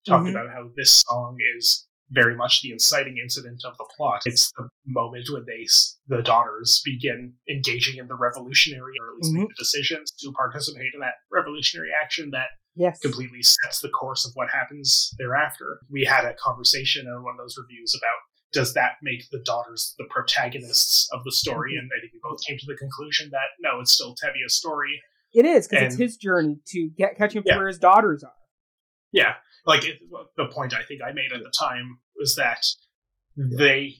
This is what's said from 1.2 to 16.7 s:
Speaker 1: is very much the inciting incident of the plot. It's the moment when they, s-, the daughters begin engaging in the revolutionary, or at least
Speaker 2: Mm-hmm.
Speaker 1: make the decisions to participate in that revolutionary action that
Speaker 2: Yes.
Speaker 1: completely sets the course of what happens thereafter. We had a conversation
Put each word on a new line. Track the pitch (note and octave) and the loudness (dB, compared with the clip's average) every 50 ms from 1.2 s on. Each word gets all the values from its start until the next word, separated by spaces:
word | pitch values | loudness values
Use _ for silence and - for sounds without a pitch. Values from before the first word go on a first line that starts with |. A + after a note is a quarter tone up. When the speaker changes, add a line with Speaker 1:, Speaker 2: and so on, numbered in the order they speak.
| B2 B2 B2+ B2 A#2+ A#2+ A#2+ | -4 -6 -6 -4 -2 -2 -2
Speaker 1:
is | A#2 A#2 - - - - _ _ _ _ - | 0 0 0 0 0 -2 _ _ _ _ -2
very | C3+ B2+ A#2+ A#2 A#2 | 4 4 4 4 4
much | A#2+ A#2+ B2 - - | 0 0 2 2 2
the | - B2+ | 2 0
inciting | A2+ A2+ - - D3+ C#3 C3+ C3+ B2+ | -2 2 2 2 4 2 -2 -4 -6
incident | A#2+ A#2+ B2 - C3+ B2 A#2+ B2 B2 - | -8 -6 -6 -6 -6 -8 -10 -14 -12 -12
of | B2+ - | -12 -12
the | - - - - | -14 -18 -14 -8
plot. | - D3+ B2+ G#2+ G#2 - | -4 -2 -2 0 -2 -2
It's | B2 A#2+ B2+ - - - | 0 2 2 2 2 0
the | - A#2+ B2 _ _ - | -8 -14 -16 _ _ -10
moment | C3+ B2+ A#2+ A#2 A2+ B2 B2 A#2+ C#3+ | -6 -2 -2 -2 -4 -6 -10 -10 -10
when | C#3+ B2 A#2 | -10 -10 -10
they, | A#2+ A2+ A2+ A2+ | -12 -12 -8 0
s-, | - - - - - - _ _ | 4 4 4 4 4 -2 _ _
the | C3+ C3+ A#2 | -4 -2 0
daughters | A2+ - A2+ A#2 A#2+ - - A2 A#2 B2 - - - | 2 4 4 4 4 2 -2 -4 0 2 2 2 2
begin | C#3+ C3 B2 C3 C3+ A#2 A#2+ B2 B2 - _ _ - | 0 -6 -4 -4 -4 -6 -6 -10 -16 -18 _ _ -8
engaging | D3 C#3 C3 B2+ A#2+ B2 B2 C3+ C3 | -6 -4 -2 -2 -2 0 -2 -2 -2
in | B2+ B2+ | -4 -12
the | B2 C3 | -10 -6
revolutionary, | B2 B2 A#2+ A#2+ B2+ B2 B2+ C3+ - - D#3 C#3 B2+ B2+ B2+ C3 B2+ | -2 -2 -2 -2 -4 -8 -2 2 2 2 2 0 -6 -12 -12 -12 -12
or | A#2 A2+ | -12 -12
at | A#2 | -8
least | - E3+ D#3+ | -4 -2 0
Speaker 2:
Mm-hmm. | D#3 F3 | 0 0
Speaker 1:
make | G#3 G#3+ | 0 -2
the | - | -4
decisions | - - - - C#3+ C#3+ - E3 D3+ D3+ - | -4 -2 -2 -2 0 0 -2 -4 -4 -8 -10
to | - - - C#3 C3 | -12 -12 -12 -8 -4
participate | - C3 B2 A#2+ - B2+ - - A#2+ C3 C3 C#3+ | -4 -4 -4 -4 -6 -8 -8 -8 -6 -8 -8 -8
in | C#3+ | -6
that | C3+ B2+ A#2+ - _ - | -6 -8 -8 -8 _ -2
revolutionary | F#3 F3+ - D3 D3 D3+ C#3 - - E3+ E3 D#3 D3+ D3+ D#3 | -2 -2 -2 -2 -4 -2 -2 -2 -2 -4 -6 -4 -2 -2 -2
action | D#3 - - D#3+ C#3+ | -2 -4 -6 -6 -6
that | C3 B2+ C3 - - - _ _ - | -6 -6 -6 -6 -8 -16 _ _ -4
Speaker 2:
Yes. | E3 F3 F3+ D#3+ - | 0 0 0 0 0
Speaker 1:
completely | - C#3 A#2+ B2 C3 B2 B2 B2 B2 | -4 -4 -4 -4 -8 -10 -4 2 4
sets | - - - - - - - | 4 4 4 2 -2 -4 -6
the | - C3 | -6 -4
course | - - C3+ C3 C3 - - | -4 -4 -4 -4 -4 -4 -4
of | B2 B2 | -4 -4
what | C3 B2 B2 | -6 -4 -2
happens | C3+ C3+ B2+ - C#3+ D3 C3+ C3 - - - - - | -2 -4 -4 -6 -8 -4 2 4 4 4 4 0 -4
thereafter. | - C3 A#2+ B2+ C#3+ D3+ - - - - C3+ - - _ - | -6 -4 -2 0 0 0 -2 -4 -8 -10 -12 -12 -12 _ -6
We | C#3 C#3 C3 | -2 0 2
had | C3+ C#3 B2+ A#2+ | 4 4 4 2
a | A#2+ A#2 | 0 -4
conversation | - - C#3 B2 B2 A#2+ - | -4 -4 -4 -2 2 2 2